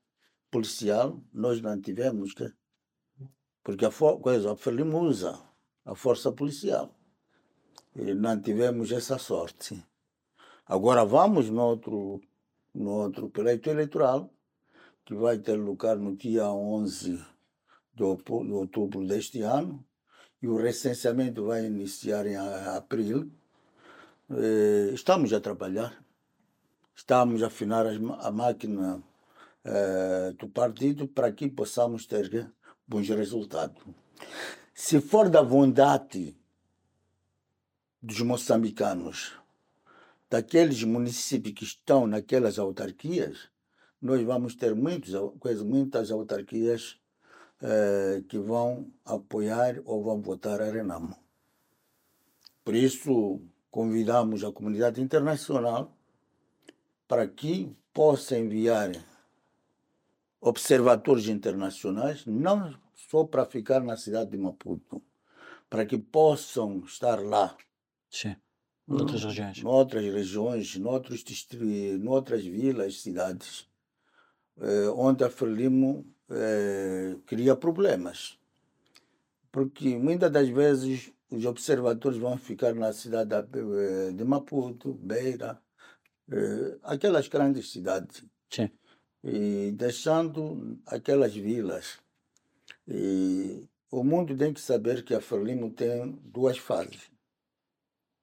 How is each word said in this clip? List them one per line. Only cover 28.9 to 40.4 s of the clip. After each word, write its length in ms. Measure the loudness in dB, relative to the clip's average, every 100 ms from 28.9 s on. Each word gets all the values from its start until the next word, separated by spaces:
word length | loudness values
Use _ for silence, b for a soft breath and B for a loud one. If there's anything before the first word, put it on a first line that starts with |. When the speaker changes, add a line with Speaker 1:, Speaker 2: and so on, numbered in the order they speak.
| -4 -12 _ b b b b
Speaker 1:
eh, 720 | -4 0 0 0 0 0 -2 -6
do 100 | -8
partido 600 | 0 0 0 -2 -2 -4
para 240 | 0 0
que 160 | 0 -6
possamos 560 | -4 -4 0 0 0
ter 480 | -4 -4 -2 -4 -6 -12 b b -6
bons 220 | -4 0
resultados. 760 | 0 -2 -4 -6 -6 -6 -8 -20 -20 _ _ B B B B B
Se 260 | -10 4 4
for 300 | 6 8 10
da 100 | 8
vontade 960 | 8 8 8 8 8 6 2 -8 -8 -10 _ _ _ _ _ _ _ _ _ _ _ _ _ _ _ _
dos 180 | -10 -2
moçambicanos, 1120 | 0 0 2 2 2 0 -2 -2 -6 -10 -12 -14 _ _ _ _ b b b b _
daqueles 540 | -2